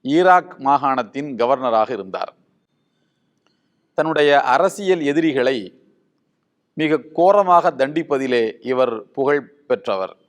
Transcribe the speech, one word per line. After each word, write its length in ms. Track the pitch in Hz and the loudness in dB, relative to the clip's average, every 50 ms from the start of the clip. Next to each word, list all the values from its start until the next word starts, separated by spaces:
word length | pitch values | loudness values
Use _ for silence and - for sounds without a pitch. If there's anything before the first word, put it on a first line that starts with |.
ஈராக் 560 | _ 131 143 165 185 185 180 180 175 175 - - | _ 0 0 2 4 6 4 4 2 -2 -18 -6
மாகாணத்தின் 760 | 131 139 143 139 135 135 131 123 120 101 - 135 147 147 131 | 0 0 0 2 0 -2 -2 -2 -4 -6 -10 -12 -10 -10 -4
கவர்னராக 560 | 107 117 123 139 131 131 123 113 110 110 113 | -2 0 0 0 -2 0 0 0 0 0 0
இருந்தார். 420 | 127 101 98 95 92 90 - - _ _ _ _ _ _ _ _ _ _ _ _ _ _ _ _ _ _ _ _ _ _ _ _ _ _ _ _ _ _ _ _ _ | -4 -10 -10 -10 -8 -10 -10 -10 _ _ _ _ _ _ _ _ _ _ _ _ _ _ _ _ _ _ _ _ _ _ _ _ _ _ _ _ _ _ _ _ _
தன்னுடைய 460 | - 151 160 156 151 147 147 143 139 | -4 -4 -2 0 2 4 4 4 2
அரசியல் 600 | 131 127 123 139 180 190 190 - 202 185 185 170 | 2 2 2 2 2 0 -2 -4 -2 -2 0 0
எதிரிகளை 800 | 147 143 143 160 160 160 135 135 123 131 135 117 95 87 _ _ _ _ _ _ _ _ _ _ _ _ _ _ _ _ _ _ _ _ _ | 0 -2 0 0 0 0 0 0 0 0 -2 -4 -8 -12 _ _ _ _ _ _ _ _ _ _ _ _ _ _ _ _ _ _ _ _ _
மிக 260 | - 156 151 156 147 - - | -4 -2 0 0 -2 -2 -6
கோரமாக 580 | - - 170 185 196 208 196 180 180 175 156 175 | -2 2 2 4 4 4 4 4 4 4 4 2
தண்டிப்பதிலே 840 | 147 131 135 139 151 170 160 - 147 135 135 127 123 120 113 110 104 - | 0 0 -2 -2 -2 -6 -4 -2 -4 -4 -2 0 0 0 0 -2 -4 -8
இவர் 500 | - 123 127 127 127 120 113 110 - _ | -6 -4 0 0 0 0 -2 -8 -12 _
புகழ் 320 | _ - 135 139 147 143 123 - _ _ _ | _ -4 -2 0 0 -2 -4 -8 _ _ _
பெற்றவர். 500 | _ 123 104 - 117 101 95 95 - - _ _ | _ -4 -4 -2 -6 -4 -4 -4 -8 -10 _ _